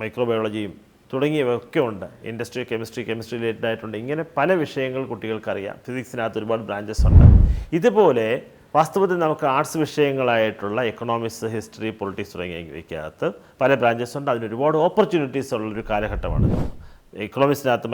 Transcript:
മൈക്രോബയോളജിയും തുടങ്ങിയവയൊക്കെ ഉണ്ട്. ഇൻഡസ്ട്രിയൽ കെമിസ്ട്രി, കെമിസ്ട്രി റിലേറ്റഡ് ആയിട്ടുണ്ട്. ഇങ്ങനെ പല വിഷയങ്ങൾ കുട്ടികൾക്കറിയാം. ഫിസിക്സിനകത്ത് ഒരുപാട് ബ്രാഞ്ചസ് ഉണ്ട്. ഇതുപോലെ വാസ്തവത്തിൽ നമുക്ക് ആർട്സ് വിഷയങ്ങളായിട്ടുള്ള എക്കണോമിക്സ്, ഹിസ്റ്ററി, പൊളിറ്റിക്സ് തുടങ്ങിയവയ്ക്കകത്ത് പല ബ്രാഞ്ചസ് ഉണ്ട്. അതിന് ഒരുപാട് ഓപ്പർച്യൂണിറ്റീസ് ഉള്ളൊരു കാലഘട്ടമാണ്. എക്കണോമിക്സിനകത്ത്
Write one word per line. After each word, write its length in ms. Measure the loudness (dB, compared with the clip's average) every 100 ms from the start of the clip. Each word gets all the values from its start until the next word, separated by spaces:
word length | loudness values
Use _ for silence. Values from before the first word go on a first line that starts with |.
മൈക്രോബയോളജിയും 720 | -8 -4 0 0 -2 -4 -8 -10 _ _ -8
തുടങ്ങിയവയൊക്കെ 680 | -2 0 0 0 -2 -2 -2 -2
ഉണ്ട്. 180 | -4 -12 -14 -10
ഇൻഡസ്ട്രിയൽ 360 | -10 -8 -8 -6
കെമിസ്ട്രി, 320 | -6 -6 -8 -6
കെമിസ്ട്രി 280 | -6 -6 -4
റിലേറ്റഡ് 260 | -4 -2 -4
ആയിട്ടുണ്ട്. 280 | -4 -6 -8
ഇങ്ങനെ 200 | -6 -6 -4 0
പല 140 | 2 2
വിഷയങ്ങൾ 400 | 0 -4 -4 -4 -6
കുട്ടികൾക്കറിയാം. 640 | -6 -6 -6 -4 -6 -6 -10 -10
ഫിസിക്സിനകത്ത് 520 | -10 -8 -6 -4 -4
ഒരുപാട് 220 | -2 -2 -4
ബ്രാഞ്ചസ് 340 | -8 -6 2 8
ഉണ്ട്. 140 | 10 12 10 6 2 -2 0
ഇതുപോലെ 480 | 2 6 4 4 0 -4 -6 -20 _ 2
വാസ്തവത്തിൽ 400 | 2 2 2 2
നമുക്ക് 240 | 0 0 0
ആർട്സ് 240 | 0 0 -2
വിഷയങ്ങളായിട്ടുള്ള 960 | -2 0 0 2 2 2 2 -2 -4 -2 -2
എക്കണോമിക്സ്, 560 | -4 -4 -2 -4 -6 -6
ഹിസ്റ്ററി, 360 | -6 -10 -8 -8 -6
പൊളിറ്റിക്സ് 340 | -8 -8 -10
തുടങ്ങിയവയ്ക്കകത്ത് 920 | -8 -8 -8 -12 -14 -10 -10 -10 -6 -6 -6 -12 0
പല 100 | 2 4
ബ്രാഞ്ചസ് 320 | 2 0 -4 -6
ഉണ്ട്. 100 | -2
അതിന് 140 | -2 -4
ഒരുപാട് 260 | -2 0 2 2
ഓപ്പർച്യൂണിറ്റീസ് 640 | 2 2 0 -2 -4 -4 -4
ഉള്ളൊരു 260 | -4 -6 -4
കാലഘട്ടമാണ്. 580 | -2 -2 -4 -2 0 2 0 -4 -8 -14 -20 _ -12 -6
എക്കണോമിക്സിനകത്ത് 640 | 0 2 2 0 0 0